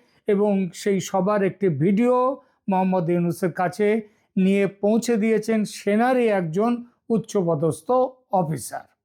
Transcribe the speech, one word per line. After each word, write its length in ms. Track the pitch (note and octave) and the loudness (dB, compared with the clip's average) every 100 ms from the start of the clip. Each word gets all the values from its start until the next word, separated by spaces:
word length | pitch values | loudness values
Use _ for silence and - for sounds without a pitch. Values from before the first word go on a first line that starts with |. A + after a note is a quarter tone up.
| _ _ - | _ _ -2
এবং 420 | G3+ G#3 G3 F#3 | 0 2 0 -2
সেই 260 | - G#3 G3 | -4 -2 -2
সবার 420 | - F#3+ F#3 G#3 | -2 -2 0 0
একটি 260 | G3 - G3 | 0 0 -2
ভিডিও 680 | C#3 E3+ G3+ A#3+ B3 B3+ C#4 - _ - | 0 2 2 2 2 0 -2 -10 _ -4
মোহাম্মদ 420 | F#3 F#3+ F#3 E3+ | 0 0 0 0
ইউনূসের 420 | F3 F3 - F#3 | 0 0 -2 -4
কাছে 480 | - F3 - G#3 A3+ G#3+ _ _ - | -2 -4 0 0 0 -4 _ _ 0
নিয়ে 300 | F#3 G3+ G3 | 2 2 0
পৌঁছে 500 | G3 G3+ A3+ A#3 A#3 | -2 0 0 0 0
দিয়েছেন 480 | A3+ G#3+ G#3+ A3 | 0 0 0 -2
সেনারই 640 | G#3 - - G#3 B3 B3+ A#3 | -2 -6 -2 0 2 2 2
একজন 560 | G3 E3+ E3+ A3+ A#3+ - _ - | 0 -2 -2 -2 -2 -8 _ -4
উচ্চপদস্থ 840 | A3+ - G3+ E3+ D#3+ E3 - - B3+ B3+ - _ | -4 -2 -2 0 0 0 -2 -2 0 0 -4 _
অফিসার। 640 | F#3+ D#3 C#3+ - C3+ - _ | -2 -2 -4 -8 -12 -14 _